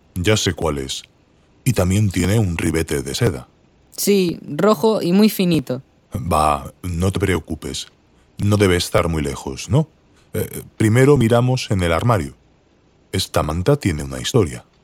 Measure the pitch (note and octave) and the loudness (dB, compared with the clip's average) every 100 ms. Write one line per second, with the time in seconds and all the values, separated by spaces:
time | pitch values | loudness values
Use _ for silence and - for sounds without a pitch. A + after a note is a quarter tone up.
0 | _ - F2 G#2+ - E2 E2 C#2+ C2+ - | _ -4 0 0 0 -2 -4 -4 -6 -10
1 | - _ _ _ _ _ - - F2+ F#2+ | -14 _ _ _ _ _ -4 0 2 2
2 | G#2+ F2+ F2+ A2+ G2+ E2 E2+ D#2+ D#2+ D2 | 2 0 0 2 0 -2 -2 -2 -2 -4
3 | C2+ C2+ D#2 C2 - _ _ _ _ - | -4 -2 -2 -2 -12 _ _ _ _ -6
4 | - G3+ F3+ - - D3 G3 A3 A3+ G#3+ | 0 2 0 -4 -10 -2 0 2 0 0
5 | E3 F#3 G#3+ - F3+ E3 C3+ B2+ - _ | 2 4 4 2 0 0 -2 -8 -10 _
6 | _ - E2+ D#2+ D#2 C#2+ C#2+ - F#2 E2+ | _ -8 -2 0 2 0 -4 -12 -8 -2
7 | F#2+ F#2 F#2+ F2 - D#2 D2+ C2+ - _ | 0 0 0 -2 -4 -10 -10 -10 -12 _
8 | _ _ _ - G2+ G2+ G2+ F2 - A2+ | _ _ _ -4 0 4 4 2 0 0
9 | E2+ D#2+ C#2+ C2 - C2+ - A2 D#3 _ | 0 0 -4 -6 -8 -10 -2 0 0 _
10 | _ _ _ G2 F#2+ - - - A2 A2+ | _ _ _ -8 -8 -10 -12 -2 2 4
11 | C3+ C#3+ A2+ A#2 B2+ B2+ - G2+ F2 E2 | 6 6 4 4 2 -2 -2 0 0 2
12 | A2 A2 C#2 - _ _ _ _ _ _ | 2 0 -2 -10 _ _ _ _ _ _
13 | _ F#2 - - D#2 D#2+ F2+ C#3+ - D#2 | _ -6 -4 -2 -2 -2 0 0 0 -4
14 | C#2 C2 - C3 F2 A#1+ - _ | -6 -10 -2 0 0 -4 -18 _